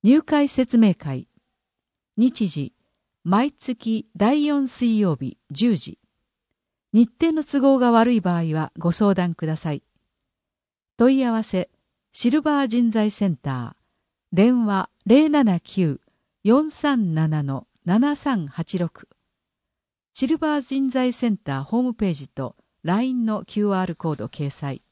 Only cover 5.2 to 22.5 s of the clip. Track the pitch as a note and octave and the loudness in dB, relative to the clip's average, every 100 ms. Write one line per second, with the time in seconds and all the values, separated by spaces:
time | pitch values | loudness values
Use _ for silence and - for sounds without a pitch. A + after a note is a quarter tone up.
5.2 | C3 - _ C#3+ A#3+ F#3 - - _ _ | -6 -12 _ -2 0 0 -4 -16 _ _
6.2 | _ _ _ _ _ _ _ G#3+ A#3 _ | _ _ _ _ _ _ _ 2 2 _
7.2 | E4 D#4 D4 C#4+ C4+ C4+ B3 A#3 A3+ A#3 | 0 0 -2 2 4 4 4 4 4 2
8.2 | F3+ E3+ E3 D#3 D#3 - E3+ E3+ G#3 F#3+ | 0 -2 -2 -2 -4 -4 -2 2 2 2
9.2 | F3+ E3 D#3+ D#3 E3 C#3+ _ _ _ _ | -2 -4 -6 -4 -4 -8 _ _ _ _
10.2 | _ _ _ _ _ _ _ _ A#3+ C4+ | _ _ _ _ _ _ _ _ 2 4
11.2 | B3+ A3+ G#3+ F#3 - _ _ _ _ - | 0 -2 -2 -4 -6 _ _ _ _ -4
12.2 | A#3+ D4 D4+ C#4+ C4+ A#3 A#3+ A3 G#3+ - | 0 0 0 0 0 0 0 2 -2 0
13.2 | G3 D#3 - C3 A#2 - _ _ _ _ | -2 -2 -6 -8 -8 -14 _ _ _ _
14.2 | _ F3 A3 B3 A3 G3 - _ - C4 | _ 2 4 4 0 -2 -4 _ 4 4
15.2 | D#4 D4 A#3+ F3 - - F3 C#3 _ _ | 6 4 2 0 -4 -2 -2 -2 _ _
16.2 | _ _ G3+ B3+ D#4 - D4 C4 G3 D#3+ | _ _ 2 2 2 -4 -2 0 0 0
17.2 | D#3+ D3+ C#3+ C3+ - _ E3+ G3+ C#4+ D4 | 0 0 -4 -6 -10 _ -2 2 2 -2
18.2 | C#4+ A#3 D3 - E3 F#3 E3+ - - _ | -2 -4 -4 -8 -6 -4 -4 -6 -20 _
19.2 | _ _ _ _ _ _ _ _ _ - | _ _ _ _ _ _ _ _ _ -6
20.2 | C4 D#4 D#4 D4 B3 C4+ C4+ B3+ B3+ A#3+ | -2 -2 0 -2 -4 -4 -2 0 -2 -2
21.2 | A#3+ G3+ - C3+ C#3 A3+ B3+ A3+ G3+ D3 | -2 -2 -4 -8 -4 -2 -2 -2 -2 -4
22.2 | C3+ - C3 | -8 -10 -10